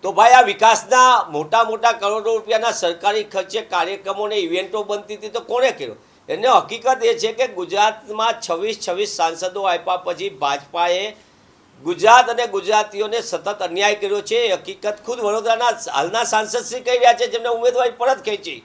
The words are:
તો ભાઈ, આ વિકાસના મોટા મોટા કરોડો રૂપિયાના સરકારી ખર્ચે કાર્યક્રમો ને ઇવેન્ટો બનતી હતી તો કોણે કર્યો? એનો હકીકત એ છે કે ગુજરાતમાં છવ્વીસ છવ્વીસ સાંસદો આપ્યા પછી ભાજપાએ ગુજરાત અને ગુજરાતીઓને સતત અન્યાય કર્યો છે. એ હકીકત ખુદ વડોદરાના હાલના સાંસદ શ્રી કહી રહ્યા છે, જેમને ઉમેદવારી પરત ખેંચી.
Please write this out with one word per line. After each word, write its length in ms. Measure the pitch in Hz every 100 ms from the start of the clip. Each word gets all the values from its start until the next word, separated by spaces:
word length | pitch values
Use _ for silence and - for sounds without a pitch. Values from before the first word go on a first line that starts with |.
તો 100 | 185
ભાઈ, 200 | 185 226
આ 100 | 254
વિકાસના 800 | 226 196 220 208 - 254 254 240 180
મોટા 340 | 147 156 220
મોટા 280 | 226 220 233
કરોડો 440 | 226 202 214 214 226
રૂપિયાના 360 | 214 220 226
સરકારી 520 | - 175 170 196 214
ખર્ચે 380 | 208 190 185 220
કાર્યક્રમો 640 | - 180 170 196 190 196 208
ને 80 | 214
ઇવેન્ટો 480 | 170 175 190 214
બનતી 320 | 202 208 202 208
હતી 140 | 214
તો 100 | 233
કોણે 320 | 226 240 254
કર્યો? 240 | - 131 101 _ _ -
એનો 260 | 156 240 220
હકીકત 480 | - 226 240 262
એ 140 | 226 233
છે 120 | 220
કે 160 | 220 254
ગુજરાતમાં 840 | 190 175 196 214 214 - 214 226 226
છવ્વીસ 480 | - 170 208 214 -
છવ્વીસ 260 | 180 208 -
સાંસદો 460 | 165 165 180 185
આપ્યા 360 | 190 175 170 175
પછી 320 | 175 170 196
ભાજપાએ 840 | 131 143 143 143 170 170 180 208 208 _ _ _ _ _ _
ગુજરાત 460 | 139 170 208 240 247
અને 180 | 233 240
ગુજરાતીઓને 760 | 196 180 214 214 202 214 233
સતત 400 | - 170 160 208
અન્યાય 340 | 185 170 208 208
કર્યો 260 | 202 202
છે. 140 | 202 226
એ 180 | 233
હકીકત 520 | 185 - 196 208 208 -
ખુદ 140 | 247
વડોદરાના 460 | 208 220 226 226 240 220 -
હાલના 300 | 135 160 220
સાંસદ 420 | 233 214 214 233 220
શ્રી 140 | 240
કહી 180 | 240 247
રહ્યા 160 | 240
છે, 140 | 233 233
જેમને 220 | 226 233
ઉમેદવારી 420 | 233 240 247 247
પરત 320 | 233 240 269
ખેંચી. 400 | - 202 175 127